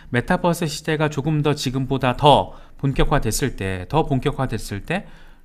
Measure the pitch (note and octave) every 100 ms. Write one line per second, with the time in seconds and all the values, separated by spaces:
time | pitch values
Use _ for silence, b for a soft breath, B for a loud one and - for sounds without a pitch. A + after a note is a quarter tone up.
0 | B B2 - F3+ F3 E3 D#3 - - D#3
1 | D3+ D3 D3 D3+ D3+ D3 C3 B2+ B2 C3+
2 | B2+ B2 D3 A#2+ F2+ B B - C3+ C3+
3 | D3 C#3+ A2+ - C3 - F#2+ F#2 F2+ D#3+
4 | D3+ C3 C#3+ C3+ B2 A2 - G2+ - F3+
5 | - B B B